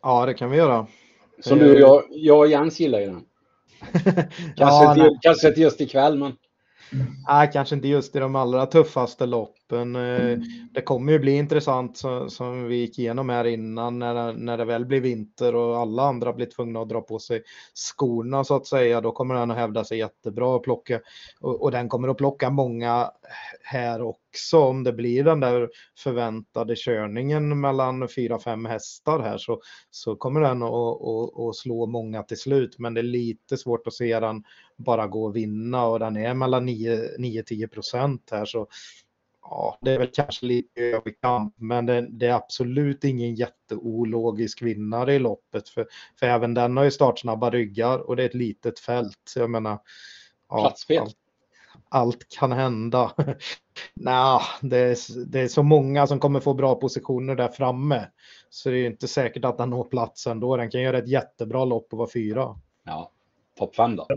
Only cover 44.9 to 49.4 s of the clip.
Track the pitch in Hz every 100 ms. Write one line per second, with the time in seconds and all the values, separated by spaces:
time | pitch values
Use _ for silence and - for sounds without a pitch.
44.9 | 117 127 139 120 101 _ 107 - - 110
45.9 | - - _ 123 120 117 120 120 127 143
46.9 | 139 135 117 123 110 123 120 110 101 117
47.9 | 131 - 123 123 127 117 107 120 - -
48.9 | 123 107 - - 127